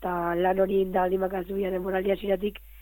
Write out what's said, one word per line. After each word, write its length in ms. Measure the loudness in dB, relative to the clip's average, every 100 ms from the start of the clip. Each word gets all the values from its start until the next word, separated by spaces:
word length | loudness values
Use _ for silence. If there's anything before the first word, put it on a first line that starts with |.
Ta 340 | -4 -2 0
lan 260 | 2 2 4
hori 200 | 4 2
inda 220 | 2 2
aldi 160 | 2 2
makazu, 380 | 0 -2 -4 -4
ja, 100 | -2
denboraldi 420 | -2 -2 -2 0
hasieratik, 440 | -2 0 0 -2 -6 -18 -20